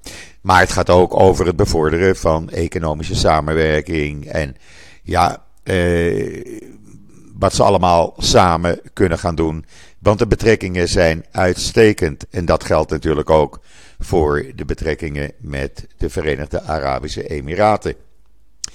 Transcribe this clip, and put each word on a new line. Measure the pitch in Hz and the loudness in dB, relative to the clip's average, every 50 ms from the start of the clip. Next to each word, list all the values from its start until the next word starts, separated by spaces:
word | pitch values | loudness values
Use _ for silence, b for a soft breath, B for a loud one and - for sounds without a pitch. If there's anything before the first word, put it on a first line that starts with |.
| B B B B B B B B | B B B B B B B B
maar | - 95 92 90 | 0 2 4 4
het | 92 - | 4 2
gaat | - 92 90 - | 0 -2 2 4
ook | 90 90 90 - - | 4 4 4 4 4
over | - 95 95 90 - 87 | 4 4 4 4 4 0
het | 87 87 | 0 0
bevorderen | 78 104 87 - 82 78 78 78 85 95 95 92 | 0 0 0 0 0 0 0 0 2 2 2 0
van | - - 85 80 80 82 - | 2 0 0 0 0 -2 -6
economische | - 87 85 80 - 90 82 78 76 78 80 - - | -6 -4 -4 -4 -4 -4 -4 -4 -4 -6 -6 -6 -4
samenwerking | - - 92 78 78 73 76 80 80 78 78 76 78 76 82 82 78 73 73 73 73 71 | 0 2 2 2 2 0 0 0 0 2 2 0 -2 -2 -2 -4 -4 -4 -4 -6 -10 -12
en, | - - 80 76 69 65 b b b b b b b b b | -8 -6 -6 -6 -6 -10 b b b b b b b b b
ja, | b 82 87 87 87 - - - - - - - | b -2 0 2 2 2 0 -4 -12 -20 -20 -12
eh, | - - 95 90 87 87 87 85 85 87 101 101 101 - - - - 123 113 107 - - - 107 104 104 101 - - - - - - - - - | -6 -2 0 0 2 2 2 0 0 0 -2 -2 -4 -6 -8 -12 -14 -16 -16 -16 -18 -20 -20 -20 -20 -20 -20 -20 -20 -20 -20 -20 -20 -20 -4 -2
wat | 95 95 - | -2 0 2
ze | - | 4
allemaal | - 104 101 90 90 87 85 85 80 - - - | 4 4 4 4 4 4 4 4 4 2 -2 -4
samen | - - 135 117 92 90 82 80 87 85 - - - - | -2 4 4 6 6 6 2 2 0 -2 -2 -4 -8 -14
kunnen | - - 101 87 82 - | -2 0 0 0 0 -2
gaan | - 87 82 | -2 -4 -2
doen. | 78 82 80 80 80 78 b b b b b b b | -2 -2 -2 -2 -6 -10 b b b b b b b
Want | - 101 107 98 | 0 0 2 2
de | 117 | 0
betrekkingen | 104 113 - 101 113 107 - 101 92 90 90 87 80 | 0 0 2 4 2 2 2 0 -4 -2 -2 -2 0
zijn | - 98 87 80 80 85 - - | 2 2 2 2 2 -2 -6 -6
uitstekend. | - 92 92 90 87 - - - - 117 113 107 104 - 90 78 69 - - - | -2 0 0 0 0 -2 -4 -2 4 6 6 6 4 2 -2 -4 -4 -8 -12 -10
En | - 92 87 | -8 -4 0
dat | 80 82 78 - | 0 0 0 0
geldt | - 87 78 78 - | 0 0 0 0 -2
natuurlijk | 87 76 - 82 76 71 73 - | -4 -4 -2 -2 -2 0 0 2
ook | 80 78 76 - - - b b b b b b b b | 2 2 2 0 -4 -12 b b b b b b b b
voor | - - 95 90 - 73 73 73 73 - - | -6 -2 0 0 2 2 0 -2 -4 -8 -12
de | - 80 | -12 -8
betrekkingen | 80 76 - - 80 73 - 85 76 71 71 73 - - - | -8 -8 -6 -4 -6 -6 -4 -6 -8 -8 -8 -8 -8 -10 -14
met | - 76 69 69 69 71 - - - - - | -14 -10 -8 -8 -8 -8 -10 -14 -18 -18 -8
de | - 85 78 | -8 -6 -6
Verenigde | - 90 76 76 71 67 76 - - - | -4 -4 -4 -4 -4 -4 -6 -8 -8 -8
Arabische | - - 80 78 69 69 67 64 71 78 - - - | -6 -6 -6 -4 -2 -4 -4 -4 -6 -8 -10 -10 -10
Emiraten. | - 80 73 65 71 87 95 104 107 104 - - 78 65 - - - - - - - - - - - - - - b | -8 -8 -8 -8 -6 -2 0 2 2 2 0 -2 -6 -8 -8 -14 -20 -20 -20 -20 -20 -20 -20 -20 -20 -16 -16 -16 b